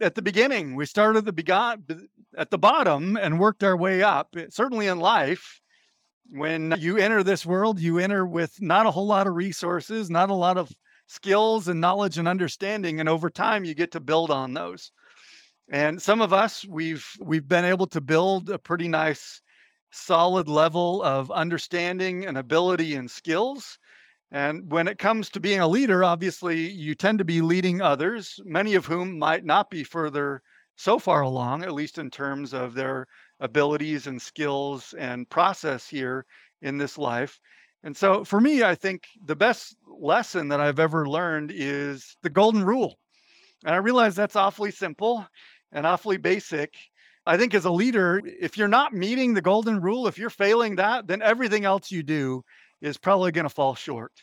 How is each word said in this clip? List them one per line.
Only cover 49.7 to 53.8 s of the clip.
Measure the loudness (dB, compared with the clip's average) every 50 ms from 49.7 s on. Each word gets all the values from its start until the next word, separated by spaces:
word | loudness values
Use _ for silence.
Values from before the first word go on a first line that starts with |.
| -2 0
rule, | 0 -2 -2 0 -2 -4
if | -4 -4
you're | -10 -10
failing | -4 0 2 2 4 4 2 0 0 0
that, | 2 2 2 -2 -2
then | -4 -4 0
everything | 2 2 2 2 2 0 0 0 2
else | 2 0 0 -2 -4
you | -8 -8
do | -4 -2 -2 0 0 -2 -4 -6 -8 _ -20 -20 -20 _ _ _
is | -8 -8 -8 -4
probably | 0 2 2 2 2 0
gonna | 0 -2 -4 -4
fall | -2 0 0 0 0
short. | -2